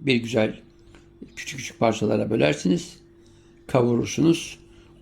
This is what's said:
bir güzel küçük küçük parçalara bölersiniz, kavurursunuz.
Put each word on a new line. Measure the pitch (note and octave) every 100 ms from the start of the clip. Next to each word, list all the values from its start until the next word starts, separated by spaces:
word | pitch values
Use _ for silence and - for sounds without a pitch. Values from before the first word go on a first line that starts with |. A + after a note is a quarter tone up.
bir | D3
güzel | A#2+ A#2 A#2 A2 - - - - - - - - -
küçük | - -
küçük | - -
parçalara | A#2 A2 A2 A2 G#2+
bölersiniz, | A2+ D3 D3 F3+ F3 - - - - - - - - -
kavurursunuz. | C3 A#2+ A#2+ G#2 - E3 E3 - - - - - -